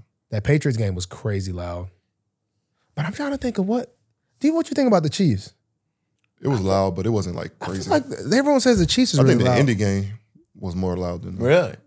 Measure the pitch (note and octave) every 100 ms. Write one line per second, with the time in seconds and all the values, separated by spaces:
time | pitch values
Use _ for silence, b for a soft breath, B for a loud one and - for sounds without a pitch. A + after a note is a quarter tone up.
0 | - _ _ A2 G#2 D3+ D3 A#2 G#2 F2+
1 | F2+ - A2 G2 F#2+ F2 F2 F2 F#2 _
2 | _ _ _ _ _ _ _ _ _ -
3 | D#3+ G#3 C#4+ C#4 B3 A3 F#3+ A#3+ - _
4 | _ _ _ _ D4 E4 D#4+ D4 B3+ G3
5 | D3+ - F3+ G2 - _ _ _ _ _
6 | _ _ _ _ - B2+ F#2+ G2 F#2+ F2+
7 | G2+ A2 F2+ F2 F2+ - - F#2+ - D4+
8 | C4 - C3 A3+ C#4+ C#4 B3+ G#3+ E3 -
9 | B3+ C#3+ C3+ A#2+ B2 B2+ C#3 G#2 G#2 G2
10 | G2 G#2+ _ _ _ - F#2 F2 F#2 F2+
11 | F2 F2 F2+ F#2 A#2+ F3 B2+ -